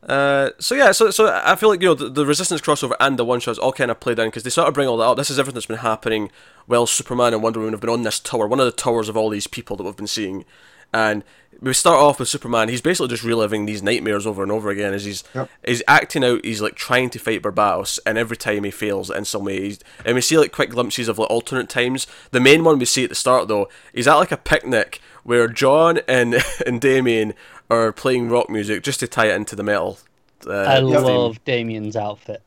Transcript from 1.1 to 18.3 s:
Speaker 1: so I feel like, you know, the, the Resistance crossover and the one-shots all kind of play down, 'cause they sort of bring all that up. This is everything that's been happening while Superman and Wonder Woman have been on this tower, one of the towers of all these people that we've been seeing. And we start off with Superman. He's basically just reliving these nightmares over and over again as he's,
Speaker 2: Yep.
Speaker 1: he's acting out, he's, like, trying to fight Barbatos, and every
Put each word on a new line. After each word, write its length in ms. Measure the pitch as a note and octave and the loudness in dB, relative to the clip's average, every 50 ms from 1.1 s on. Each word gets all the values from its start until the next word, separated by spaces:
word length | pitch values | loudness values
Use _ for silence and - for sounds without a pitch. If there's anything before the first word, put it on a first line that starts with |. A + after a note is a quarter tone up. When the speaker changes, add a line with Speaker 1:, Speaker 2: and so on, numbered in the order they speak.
Speaker 1:
so 300 | F#3+ - A3 G#3 A2 F#2 - | 4 4 2 2 2 2 2
I 120 | - F#3 | 2 0
feel 120 | F#3+ - A3 | 4 4 2
like, 140 | G#3 F3 F3+ | 2 4 4
you 60 | F#3 | 2
know, 60 | D#3+ | 2
the, 140 | C3 C#3+ A2+ | 2 0 -8
the 160 | C3 C#3 D3 | -2 -2 0
Resistance 340 | C#3 D3 C#3+ F#3 - F3+ D3+ | 0 0 0 0 -2 -4 -4
crossover 340 | - - D3+ C#3 - B2 B2 - | 0 -2 -2 0 0 -4 -2 0
and 180 | B2+ C#3 C#3 A#2+ | 0 0 2 0
the 60 | A#2+ | 0
one-shots 340 | A#2 B2+ B2 A#2 - A2+ - | 0 0 -2 -2 -4 -6 -2
all 140 | - C3 C3 | -2 -2 0
kind 180 | - C#3 A#2+ | 0 -2 -2
of 80 | A2+ - | -2 -4
play 160 | - B2+ A#2 | -2 -4 -2
down, 160 | A2 A2+ A2 | 0 -2 -2
'cause 140 | - A#2 A2 | -4 -6 -8
they 60 | B2+ | -4
sort 180 | A#2+ - E3 C#3+ | 0 0 0 2
of 60 | C#3+ | 2
bring 120 | C#3 C#3 | 0 0
all 100 | C3 A#2+ A2+ | 0 0 2
that 60 | A2+ | 4
up. 120 | A#2+ B2 | 2 2
This 140 | A#2+ C#3+ - | 2 0 -4
is 80 | C#3+ C3 | -2 -2
everything 160 | C3+ B2+ C3 | -2 -2 -4
that's 120 | A#2+ G#2+ | -10 -8
been 120 | - A2 A2+ | -8 -10 -4
happening 520 | B2 A#2 A2 A2 - A#2 A2+ A2 G#2 F#2+ _ _ - - _ _ _ | -2 -2 -2 -2 -2 -2 -2 -2 -4 -6 _ _ -20 -20 _ _ _
while 200 | - A#2+ A#2+ A#2+ | 0 2 2 2
Superman 480 | A2+ - - - - B2+ B2 B2 A#2+ A#2 | 2 0 -4 -4 -4 0 2 2 2 2
and 80 | G#2+ A2 | 2 0
Wonder 160 | A2+ A2+ A2+ | -2 -2 -2
Woman 140 | G#2+ A2 A2 | -4 -4 -6
have 60 | G#2 | -4
been 100 | A#2 A2+ | -4 -2
on 120 | A#2 A#2 A#2+ | -2 -2 -2
this 180 | A2 G#2+ - | -4 -6 -6
tower, 260 | - - - A#2 G#2+ | -8 -6 -2 -2 0
one 140 | G#2 A#2+ C3+ | 0 2 2
of 60 | C3+ | 2
the 60 | A#2+ - | 0 0
towers 360 | - - C3 A#2 A#2 A2 G#2 | -2 -2 -2 0 0 -2 -2
of 80 | G#2+ | -2
all 140 | A2+ A2 A2 | -2 -2 -2
these 160 | G#2+ G2+ G2+ - | -2 -6 -8 -8
people 280 | - - A2+ - - | -12 -14 -12 -12 -10
that 60 | F#2+ F#2+ | -8 -8
we've 140 | F#2 G#2 | -10 -10
been 100 | - G#2 | -10 -10
seeing. 380 | G#2 - - G#2+ F#2+ F#2+ G2 - _ _ _ _ - _ _ - _ - | -8 -6 -6 -6 -6 -6 -10 -12 _ _ _ _ -20 _ _ -20 _ -2
And 320 | A2+ A2 G#2+ G#2+ G#2 G2+ _ _ _ _ _ _ - | 0 0 0 0 -2 -6 _ _ _ _ _ _ -8
we 120 | - C3 B2+ | -6 -2 -2
start 260 | - - F3+ E3+ C#3 | 2 4 6 6 8
off 220 | D3 D3 C3+ - | 6 6 6 2
with 80 | B2+ - | -2 -6
Superman. 400 | - C#3+ - B2 A#2+ A2+ A2 A2 | -6 -6 -4 -2 0 0 0 0
He's 120 | B2 B2 - | -2 -2 0
basically 260 | D#3 F#3 F3 D#3+ B2 | 0 0 0 -2 -4
just 160 | A#2+ A2+ A2+ | -4 -4 -2
reliving 420 | A#2 A#2 A2+ A2 G2+ G#2+ G#2+ G#2 | -2 0 0 0 0 0 -4 -4
these 160 | G#2+ G#2+ G#2 F#2+ | -4 -6 -4 -2
nightmares 440 | G2+ A#2 - - G#2+ G#2 G2+ G2+ | 0 -2 0 0 -2 -2 -2 -2
over 160 | A2 G#2 F#2+ G2 | -4 -4 -4 -4
and 80 | G2 G#2 | -4 -4
over 180 | A2 G#2 G#2 | -4 -2 -4
again 220 | G2 G2+ G#2 G2+ G2 | -4 -2 -2 -4 -4
as 120 | G2+ G2+ | -4 -6
he's, 180 | G2+ G2+ F#2 - - - | -8 -10 -10 -14 -10 -8
Speaker 2:
Yep. 160 | B2+ C3 - _ _ _ | -8 -8 -8 _ _ _
Speaker 1:
he's 160 | - B2 A#2+ - - | -4 -2 -2 2 4
acting 340 | C#3+ D3+ - - - D#3 C3 | 4 4 4 2 -2 0 2
out, 220 | B2 B2 - - | 2 2 0 -2
he's, 160 | G2+ A2+ G2+ G#2 | -6 -6 -4 -4
like, 140 | G#2+ - | -4 -6
trying 340 | - - - B2+ B2 B2+ B2 | -6 -6 0 0 0 0 0
to 80 | - A2+ | -6 -6
fight 240 | - - A2+ F#2+ - | -4 -4 -4 -2 -4
Barbatos, 560 | G#2 F#2+ G#2+ G#2 G2+ F#2 F2+ F#2+ - - - - | -4 0 0 2 2 2 0 -2 -6 -8 -6 -4
and 100 | - A2 | -4 -2
every 200 | A2 A#2 A2 | -2 -2 -4